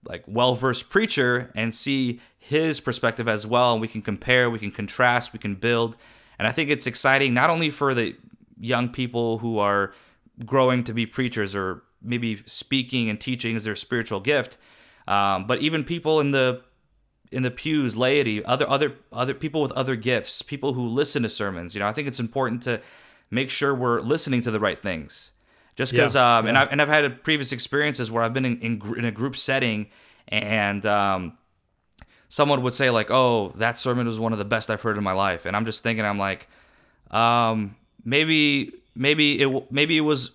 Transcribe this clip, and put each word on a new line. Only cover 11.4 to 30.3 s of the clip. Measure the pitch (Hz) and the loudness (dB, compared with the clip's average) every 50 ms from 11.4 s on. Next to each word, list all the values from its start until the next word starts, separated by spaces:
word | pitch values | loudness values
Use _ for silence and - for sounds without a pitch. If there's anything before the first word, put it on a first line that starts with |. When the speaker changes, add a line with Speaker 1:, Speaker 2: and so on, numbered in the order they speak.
| 104 98 98 | -4 -2 -2
Speaker 1:
or | 101 95 95 90 92 _ _ _ _ - | -4 -4 -4 -6 -8 _ _ _ _ -8
maybe | 117 120 120 120 117 110 101 - | -6 -6 -4 -2 -4 -6 -6 -10
speaking | - - - - _ - 135 123 123 131 127 117 110 | -12 -10 -10 -6 _ -2 -2 -2 0 -2 -2 -2 -2
and | 107 107 | -2 -4
teaching | - - 127 123 - 117 113 | -4 -6 -6 -4 -4 -4 -4
is | 113 107 | -4 -4
their | 110 104 | -4 -6
spiritual | - - _ - 120 113 - 110 98 | -6 -6 _ -2 -4 -2 -2 -6 -6
gift, | 95 127 147 139 120 - - _ _ _ _ _ _ _ _ _ _ | -2 0 0 0 0 -4 -10 _ _ _ _ _ _ _ _ _ _
um, | - 95 101 101 98 98 92 95 | -2 0 2 2 2 0 -2 -2
but | 104 127 - | -2 -4 -2
even | - 156 165 160 139 | 0 -2 -2 -2 -4
people | - 170 170 - 151 156 156 | -4 -6 -6 -2 0 2 2
in | 147 139 139 | 2 2 2
the, | 135 131 127 127 131 - _ _ _ _ _ _ _ _ _ _ _ _ _ | 2 2 2 0 -2 -8 _ _ _ _ _ _ _ _ _ _ _ _ _
in | - 127 127 | -6 -4 -4
the | 127 123 | -4 -4
pews, | - - 160 156 151 139 123 104 | -4 -4 -2 0 0 0 0 0
laity, | 110 123 127 135 147 139 117 107 107 107 | 0 0 2 2 2 2 0 -2 -4 -2
other, | - 123 135 147 - | -2 0 0 0 0
other, | 139 139 151 139 117 - _ _ - | 2 0 0 -2 -2 -8 _ _ -6
other | 127 123 131 135 | -4 -4 -4 -4
people | 135 - 156 139 160 147 | -6 -6 -6 -2 -2 -2
with | 131 - | -2 -2
other | 131 135 123 131 | -4 -2 -2 -2
gifts, | 113 107 123 127 110 - - - - - | -2 0 0 0 0 -2 -4 -8 -10 -8
people | - 147 139 127 139 131 | -10 -10 -4 -4 -4 -2
who | 127 123 117 | -2 -4 -2
listen | 113 131 143 139 - 147 117 | 0 0 0 0 0 -2 -2
to | 107 | -2
sermons. | - - 107 101 95 87 85 87 85 | -2 -4 -4 -4 -4 -6 -10 -10 -6
You | 104 | -2
know, | 101 | -2
I | 104 110 | -2 -2
think | 151 147 139 | -2 -6 -6
it's | 127 - | -6 -6
important | 123 110 117 139 131 123 113 123 123 | -6 -4 -2 -2 -2 -2 -2 -4 -4
to | 127 120 107 - - - - - - _ _ _ _ | -4 -4 -4 -6 -12 -20 -20 -20 -20 _ _ _ _
make | - 120 131 127 | -4 -4 -4 -4
sure | - - 147 139 139 | -4 -2 0 0 0
we're | 127 123 123 117 120 | 2 2 0 0 0
listening | - 117 143 165 - - 135 123 | 2 0 0 0 0 0 0 0
to | 117 123 | 0 0
the | 110 107 | -2 0
right | 104 101 92 - - | 0 0 -2 -2 -4
things. | 101 90 82 73 69 - - - - _ _ _ _ _ _ _ _ _ | -6 -6 -6 -8 -12 -16 -16 -18 -18 _ _ _ _ _ _ _ _ _
Just | - 131 127 127 | -6 -4 0 2
'cause, | 120 - 139 120 | 4 4 4 6
Speaker 2:
Yeah, | 135 127 120 117 113 | 6 6 8 6 6
Speaker 1:
um, | 110 107 | 4 4
and | 117 | 4
Speaker 2:
yeah. | 135 139 | 4 4
Speaker 1:
I've, | 139 139 | 4 4
and | 143 151 | 0 2
I've | 143 | 4
had | 151 156 147 | 4 4 4
a | 139 | 2
previous | 123 127 _ - 156 151 139 123 - | 0 -4 _ 0 0 0 0 -4 -4
experiences | 120 - - - 139 147 151 139 - 123 110 | -6 -6 -2 0 0 0 0 0 -2 -4 -2
where | 113 117 117 | 0 0 0
I've | 113 120 | 0 0
been | 135 131 | 0 -2
in, | 127 120 120 | -2 -2 -2
in | - 113 117 104 | -2 -4 -4 -4
gr-, | 101 104 113 | -4 -8 -6
in | - 117 | -4 -4
a | 117 104 | -4 -4
group | 104 117 139 127 | -2 -4 -4 -4
setting | - - - 135 135 131 120 110 107 107 - _ _ _ _ _ _ _ | -4 -4 -2 0 0 0 0 -2 -2 -6 -8 _ _ _ _ _ _ _
and, | - | -4